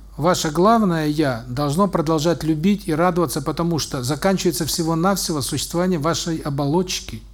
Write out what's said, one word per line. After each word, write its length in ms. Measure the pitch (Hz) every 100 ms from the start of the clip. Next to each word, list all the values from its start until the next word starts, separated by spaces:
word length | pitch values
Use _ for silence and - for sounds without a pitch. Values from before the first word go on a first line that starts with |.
| - -
ваше 340 | 160 170 165
главное 560 | 147 196 233 202 165 151
«я» 360 | 151 143 117 123
должно 400 | 123 147 151 196
продолжать 560 | 175 156 160 160 160
любить 440 | 156 156 185 202 -
и 60 |
радоваться, 480 | 156 185 175 160 156
потому 380 | 143 147 170 160
что 240 | - 139
заканчивается 640 | 123 147 190 190 180 - 151
всего-навсего 760 | - 160 165 185 190 - 151
существование 580 | 127 139 - 170 185 175
вашей 380 | 156 151 170 160
оболочки. 880 | 156 143 143 170 185 - - 113 -